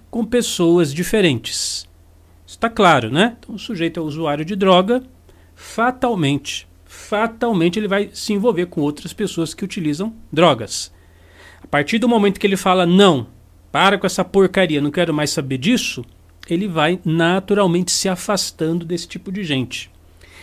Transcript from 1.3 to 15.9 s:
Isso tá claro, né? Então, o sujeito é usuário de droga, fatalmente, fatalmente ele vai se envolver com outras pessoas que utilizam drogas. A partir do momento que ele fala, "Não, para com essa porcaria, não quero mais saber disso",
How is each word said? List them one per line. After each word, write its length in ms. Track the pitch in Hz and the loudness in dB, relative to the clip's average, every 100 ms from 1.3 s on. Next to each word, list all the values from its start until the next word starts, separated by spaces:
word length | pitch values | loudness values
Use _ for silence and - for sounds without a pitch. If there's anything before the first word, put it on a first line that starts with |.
| 120 - - - - - _ _ _ _ _ | 0 -4 -6 -6 -8 -12 _ _ _ _ _
Isso 140 | - - | -20 -6
tá 100 | 226 | -4
claro, 440 | 226 190 143 110 | 2 4 4 2
né? 240 | 139 233 233 | 0 0 -2
Então, 160 | - | -12
o 60 | 214 | -14
sujeito 400 | - 190 165 170 | -10 -4 -4 -4
é 20 | |
usuário 420 | 156 147 160 147 | -6 -4 -4 -4
de 120 | 160 202 | -4 0
droga, 440 | 196 180 190 254 254 - - - - | 4 4 4 0 -4 -16 -20 -20 -20
fatalmente, 1120 | - - - 240 254 247 202 139 143 - - - _ | -20 -12 -2 -2 0 -2 0 0 -2 -4 -12 -14 _
fatalmente 920 | - - - 214 226 226 233 196 170 190 | -20 -20 -6 -2 -2 -2 -2 2 2 0
ele 80 | 208 | -2
vai 240 | 196 208 | -2 -2
se 200 | - - | -6 -4
envolver 340 | 202 240 170 175 | 0 0 0 -2
com 140 | - | -2
outras 320 | 147 147 170 | -4 -4 -12
pessoas 420 | - 196 - 160 | -6 -6 -4 -6
que 100 | - | -6
utilizam 480 | 190 - 151 147 214 220 - | -8 -4 -4 -4 -6 -8 -6
drogas. 600 | 143 175 120 104 - - - - - - - - - | 2 4 4 -2 -10 -10 -16 -20 -20 -20 -20 -20 -20
A 40 | - | -4
partir 320 | 147 147 226 | -2 0 0
do 80 | 240 | 2
momento 320 | 233 202 196 | 2 2 2
que 60 | 202 | 0
ele 80 | 190 | 0
fala, 280 | 196 185 | 2 2
"Não, 440 | 175 180 202 143 113 - - - - | 4 6 6 4 -2 -14 -20 -20 -6
para 280 | 139 190 202 | 2 4 4
com 60 | |
essa 200 | 190 - | 0 -2
porcaria, 560 | 185 196 190 190 185 147 | 0 2 2 2 2 2
não 100 | 143 | 0
quero 240 | 143 170 | 0 0
mais 160 | 151 147 | 0 -2
saber 280 | - 135 131 | -2 -4 -2
disso", 460 | 127 - - | 0 0 0